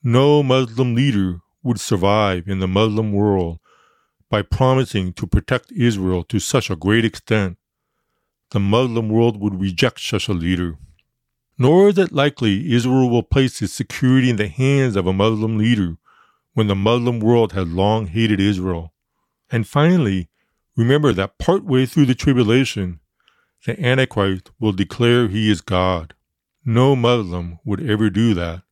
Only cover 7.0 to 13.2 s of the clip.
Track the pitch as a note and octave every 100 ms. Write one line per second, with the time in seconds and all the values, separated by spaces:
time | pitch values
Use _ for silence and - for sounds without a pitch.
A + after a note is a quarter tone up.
7 | A#2 - - A2 G2 E2+ _ _ _ _
8 | _ _ _ _ _ G#2 G2 A2+ C3 A#2
9 | A2 G#2+ A#2 G#2 G#2 F#2+ G2 F2 B2+ -
10 | - G2+ - F#2 E2 F2+ F2 D#2 - _
11 | _ _ _ _ _ - B2+ E3+ G3+ F#3+
12 | F3+ C#3 C#3 - A2+ G2 D#3+ A#2+ A#2+ C3
13 | B2+ A#2